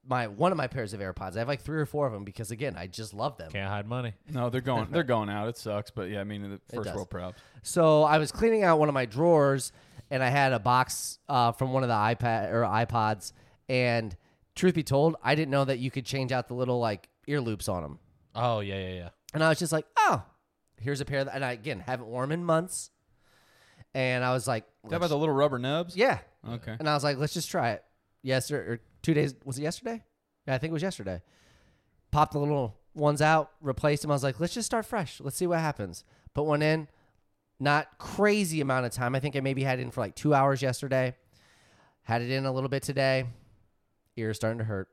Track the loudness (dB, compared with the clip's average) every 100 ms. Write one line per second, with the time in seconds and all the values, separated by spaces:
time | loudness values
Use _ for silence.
0 | -2 -2 -2 0 0 2 -2 -4 -6 -6
1 | -8 -8 -8 -6 -4 -4 -4 -4 -2 -2
2 | -2 -4 -10 -10 -10 -6 -8 -8 -12 -10
3 | -12 -6 -6 -6 -14 -8 -6 -6 -6 -6
4 | -8 -10 -10 -4 -2 -2 0 -2 0 -2
5 | 2 0 0 -4 -4 -6 -4 -4 -4 -8
6 | -6 -6 -6 -8 -10 -14 _ -8 -6 -6
7 | -8 -8 -10 -12 -20 -16 -4 4 6 6
8 | 6 4 2 0 2 4 6 6 4 2
9 | -2 2 6 6 6 2 -4 -12 -20 -20
10 | -6 0 2 4 4 4 4 4 4 -2
11 | -8 -12 -2 4 4 2 0 2 2 2
12 | 2 2 0 0 0 2 2 2 0 2
13 | 0 0 -6 -18 -20 _ -4 0 2 0
14 | -2 -10 _ _ _ 2 2 4 2 4
15 | 4 2 0 0 2 2 2 0 -2 -6
16 | -6 -4 -2 -2 -2 -4 0 0 0 -2
17 | -8 _ -4 -2 -2 -4 -2 -4 -4 -12
18 | _ _ _ -4 -2 -2 -4 -6 -6 -8
19 | -12 _ -10 0 2 2 0 -2 -2 2
20 | 2 2 -4 _ _ _ _ _ -6 -6
21 | -4 -2 -2 -4 -4 -6 -6 -8 -4 -6
22 | -6 -4 -2 -2 2 0 0 -8 -12 _
23 | _ _ _ _ _ _ _ _ -10 -2
24 | 0 0 0 0 0 -4 -4 _ -6 -2
25 | 0 2 2 4 2 2 -2 -2 -4 2
26 | 2 2 -6 _ -10 -10 -8 -4 0 0
27 | 0 0 -2 -4 -4 0 0 -2 _ _
28 | _ _ -2 0 0 -6 -4 -8 _ _
29 | 0 2 2 -4 -10 -6 -6 -6 -8 -10
30 | _ _ _ _ -4 -4 -2 -2 -4 -6
31 | -8 -8 -10 _ _ _ _ _ _ _
32 | _ 2 2 2 0 0 -2 -8 _ 0
33 | 2 4 4 4 2 _ -4 0 2 2
34 | 0 0 0 -2 -4 -4 -2 -2 -2 -4
35 | -4 -8 -8 -4 0 0 0 -2 -8 -10
36 | -18 _ -10 -4 0 2 4 2 -2 _
37 | _ _ _ _ _ _ 2 2 0 _
38 | -12 2 4 4 2 0 0 2 0 -2
39 | 0 0 0 -2 -2 0 0 -2 -4 -4
40 | -6 -2 4 4 4 2 0 -2 -2 0
41 | 0 -4 _ _ _ _ _ _ _ _
42 | -2 -2 0 -2 0 -2 -2 -2 -2 0
43 | 2 2 -2 -10 _ _ _ _ _ _
44 | _ -6 -4 0 -2 -2 -4 -4 -6